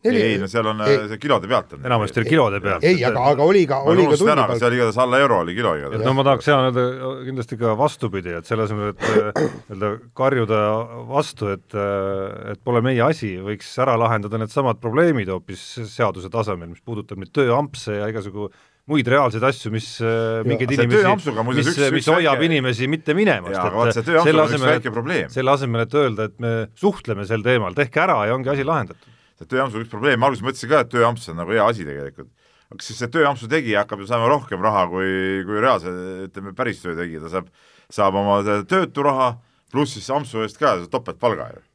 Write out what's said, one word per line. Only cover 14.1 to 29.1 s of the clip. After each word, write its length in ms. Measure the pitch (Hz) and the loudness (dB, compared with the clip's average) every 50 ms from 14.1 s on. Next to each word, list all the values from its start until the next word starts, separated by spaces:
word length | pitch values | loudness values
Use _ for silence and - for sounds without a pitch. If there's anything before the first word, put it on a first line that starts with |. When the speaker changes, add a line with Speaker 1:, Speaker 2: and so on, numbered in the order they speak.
| 117 107 101 104 110 113 | 2 0 -2 -4 -4 -4
Speaker 3:
needsamad 400 | 110 107 - 143 139 127 - - | -6 -2 -2 0 0 0 -2 -2
probleemid 480 | - 117 110 143 170 170 151 123 101 90 | -4 -2 0 2 2 2 2 0 -2 -4
hoopis 380 | 95 90 - - 95 87 - - - - 113 101 | -6 -8 -8 -12 -14 -14 -14 -16 -12 -12 -12 -12
seaduse 400 | - - 120 101 90 92 87 92 | -4 -2 -2 -2 -2 -4 -12 -6
tasemel, 400 | 92 113 107 107 98 87 85 85 | -4 -4 -2 -2 -4 -8 -8 -14
mis 100 | 85 - | -16 -16
puudutab 380 | _ - 117 104 104 - 101 92 | _ -10 -10 -10 -10 -10 -12 -14
nüüd 160 | 95 92 _ | -14 -4 _
tööampse 640 | 147 135 120 117 135 147 143 - - - 113 104 101 | 0 2 2 2 0 0 -4 -8 -12 -8 -6 -6 -4
ja 80 | 104 107 | -4 -4
igasugu 400 | 110 113 95 101 95 104 104 98 _ _ _ _ _ _ _ - | -6 -6 -10 -8 -8 -8 -10 -10 _ _ _ _ _ _ _ -2
muid 160 | 151 147 120 | 0 0 2
reaalseid 380 | 123 131 143 139 123 113 113 120 | 4 4 4 4 2 0 0 0
asju, 300 | 135 131 - - 110 110 | 0 -2 -2 -6 -6 -6
mis, 160 | 110 110 - - - | -6 -6 -8 -8 -4
äh, 60 | 117 | -2
Speaker 2:
Ja. 400 | 113 113 113 113 113 113 113 110 | 0 0 0 0 -2 -2 -2 -2
Speaker 3:
mingeid 240 | 117 113 113 131 123 | -2 -2 -2 -2 -2
Speaker 2:
See 80 | 139 139 | 2 2
Speaker 3:
inimesi, 240 | 120 120 120 214 | 2 4 4 4
Speaker 2:
tööampsuga 400 | 196 185 208 196 156 151 113 107 113 | 6 4 2 2 0 -4 -2 -2 -2
muuseas 220 | 123 127 - 127 | 0 0 0 0
Speaker 3:
mis, 80 | 143 175 | 0 2
Speaker 2:
üks, 160 | 139 143 135 | 2 2 2
Speaker 3:
mis 140 | 139 135 123 | 2 0 2
Speaker 2:
üks 80 | 147 160 | 2 2
Speaker 3:
hoiab 240 | 180 170 151 135 123 | 4 4 2 2 2
Speaker 2:
väike 80 | 156 | 2
Speaker 3:
inimesi 400 | 165 165 143 127 127 120 110 131 135 | 2 2 2 0 0 -2 -2 -2 -2
mitte 240 | 156 156 156 160 151 185 | -2 -2 -2 -2 0 2
minemast, 340 | 214 202 143 101 87 87 98 95 | 2 2 2 0 -2 -4 -4 -2
Speaker 2:
Jaa, 80 | 90 | -2
Speaker 3:
et, 80 | 90 90 | 0 2
Speaker 2:
aga 20 | 107 | 2
vaat 120 | 117 117 107 117 | 2 2 2 0
see 40 | 113 | 0
tööampsuga 240 | 147 170 160 165 147 | 2 4 4 6 6
Speaker 3:
selle 100 | 156 156 | 6 4
Speaker 2:
on 60 | 156 | 4
üks 80 | 151 156 | 2 2
Speaker 3:
asemel, 200 | 143 131 127 - 120 | 0 2 2 2 2
Speaker 2:
väike 80 | 117 127 | 0 -4
Speaker 3:
et, 40 | 107 | -6
Speaker 2:
probleem. 340 | 120 117 147 180 139 82 - | -4 -4 -2 -2 -2 -4 -4
Speaker 3:
selle 220 | - 131 127 131 | -4 -2 2 2
asemel, 300 | 143 139 139 123 113 113 | 2 2 0 -2 0 -2
et 120 | 117 117 143 | -2 0 0
öelda, 300 | 151 143 127 110 101 110 107 | 0 0 0 0 -2 -6 -6
et 80 | - - | -6 -6
me 160 | 117 117 117 113 110 110 _ _ | -4 -4 -2 -4 -4 -8 _ _
suhtleme 480 | - 208 196 - - - 107 98 101 | 0 0 0 -2 -6 -6 -6 -6 -2
sel 160 | 92 113 110 | -4 -4 -2
teemal, 320 | 101 123 127 120 107 90 90 | 2 2 2 2 0 -2 -2
tehke 240 | 143 143 120 - 151 | -2 -2 0 0 0
ära 220 | 170 185 160 113 104 107 | 2 2 2 2 2 0
ja 40 | 120 131 | 0 -2
ongi 100 | 131 131 143 | -2 -2 -2
asi 80 | 139 131 | -2 0
lahendatud. 500 | 135 131 143 110 90 - _ _ _ | 0 0 -2 -2 -6 -10 _ _ _